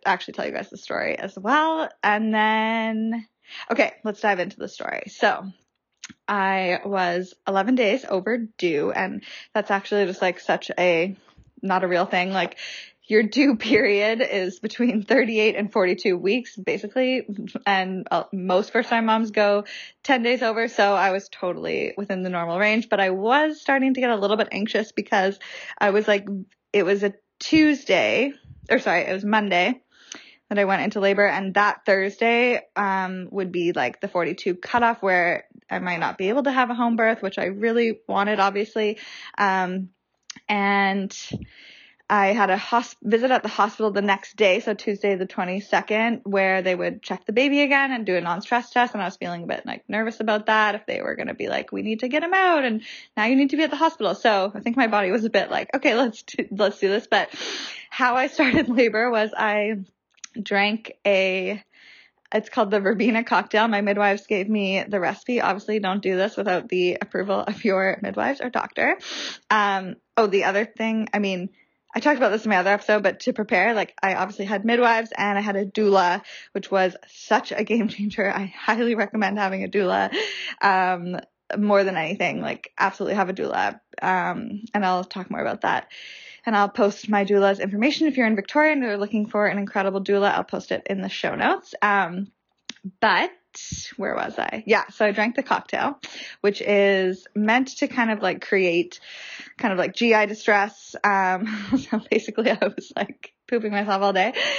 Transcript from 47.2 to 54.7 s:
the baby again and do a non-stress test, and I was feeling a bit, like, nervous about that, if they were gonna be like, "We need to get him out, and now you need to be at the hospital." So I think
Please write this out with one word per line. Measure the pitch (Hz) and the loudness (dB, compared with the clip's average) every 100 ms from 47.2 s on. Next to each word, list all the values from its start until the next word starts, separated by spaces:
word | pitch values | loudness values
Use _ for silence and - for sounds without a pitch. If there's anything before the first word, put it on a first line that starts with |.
| - | -2
the | |
baby | 214 277 285 | 0 2 2
again | 285 277 269 | 2 2 0
and | 247 202 | -2 -2
do | 180 | -2
a | |
non-stress | 170 175 - 240 240 | -2 -4 -2 -2 0
test, | 247 240 | 0 0
and | 214 | 0
I | 180 | -6
was | - | -6
feeling | 175 175 170 | -8 -8 -6
a | |
bit, | - - | -8 -8
like, | - - | -12 -6
nervous | 202 226 220 | -4 -4 -4
about | 220 214 214 | -2 0 2
that, | 220 214 208 | 2 2 0
if | - | -6
they | - | -6
were | - - | -4 -6
gonna | - | -6
be | - - | -6 -4
like, | 67 - | -4 -4
"We | 196 | -6
need | 208 226 | -4 -4
to | 254 | -2
get | 294 | -2
him | 339 381 | 0 2
out, | 370 320 | 4 4
and | 254 220 - - - - | 2 -2 -6 -16 -10 -2
now | 220 | 2
you | 269 | 4
need | 277 | 4
to | 294 | 2
be | |
at | 311 | 0
the | 294 | 2
hospital." | 320 320 202 | 0 2 -2
So | - 233 202 196 | 0 2 2 0
I | 208 | -4
think | 233 | -2